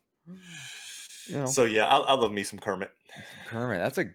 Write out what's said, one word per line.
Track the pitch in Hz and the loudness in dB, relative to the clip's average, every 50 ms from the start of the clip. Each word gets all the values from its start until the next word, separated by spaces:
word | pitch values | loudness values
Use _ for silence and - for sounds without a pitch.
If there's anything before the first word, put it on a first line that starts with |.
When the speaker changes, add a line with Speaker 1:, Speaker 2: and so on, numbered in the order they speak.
| _ _ _ _ _ 170 180 185 185 180 165 151 135 131 - - - - - - - - - - - 226 | _ _ _ _ _ -20 -20 -20 -18 -18 -16 -14 -14 -14 -14 -14 -14 -14 -14 -14 -16 -16 -18 -18 -12 -8
Speaker 1:
You | 175 147 | -4 -4
know. | 139 | -2
Speaker 2:
So, | 127 131 139 123 | 0 4 4 4
yeah, | 113 107 107 104 | 6 6 4 6
I, | - 131 151 | 6 6 6
I | - - 135 | 6 4 4
love | 127 117 104 | 4 4 2
me | 104 104 98 | 2 0 -4
some | - - 95 | -4 -6 -8
Kermit. | - 107 95 92 98 - _ _ _ - - - - - - - - - | -4 -4 -2 -2 -4 -8 _ _ _ -20 -20 -18 -18 -18 -18 -16 -12 -8
Speaker 1:
Kermit, | 117 113 123 127 107 87 | -6 -4 -2 -2 0 0
that's | 92 127 - 127 | 0 0 0 -2
a, | 120 95 - | -4 -4 -6